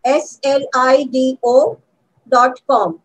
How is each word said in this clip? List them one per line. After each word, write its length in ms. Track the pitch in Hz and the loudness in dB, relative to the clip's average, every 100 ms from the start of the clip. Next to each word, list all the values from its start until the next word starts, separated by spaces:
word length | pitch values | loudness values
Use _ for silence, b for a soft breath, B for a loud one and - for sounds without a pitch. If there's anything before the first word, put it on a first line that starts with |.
S 360 | 247 294 302 - | 0 -2 -4 -8
L 180 | 277 277 277 | -2 -2 -2
I 300 | 254 262 269 | -2 2 2
D 340 | 262 262 262 262 | 0 -2 -2 -2
O 340 | 240 254 311 - _ _ _ _ _ | 2 2 2 -6 _ _ _ _ _
dot 320 | 254 254 254 - | 0 0 -2 -2
com. 360 | 247 185 165 | -2 -2 -8